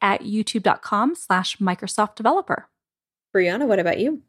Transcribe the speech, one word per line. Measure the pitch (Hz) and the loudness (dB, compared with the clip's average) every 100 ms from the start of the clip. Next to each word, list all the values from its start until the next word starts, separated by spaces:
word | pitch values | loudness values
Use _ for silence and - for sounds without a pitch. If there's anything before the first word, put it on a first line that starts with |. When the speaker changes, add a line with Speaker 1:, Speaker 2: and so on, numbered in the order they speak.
Speaker 1:
at | 202 202 | 0 0
youtube | - 208 208 226 | -2 -4 -2 0
dot | 190 - | 0 0
com | - 208 247 | 0 0 0
slash | 339 - 185 185 - | -2 0 0 0 -2
Microsoft | 190 180 190 - 208 | -2 -2 -4 -2 -2
Developer. | - 226 349 - - - _ _ _ _ _ _ | 0 0 0 0 -6 -8 _ _ _ _ _ _
Speaker 2:
Brianna, | 196 180 202 277 | 0 0 0 2
what | 196 | 2
about | 170 - | 2 0
you? | 240 311 | -2 -4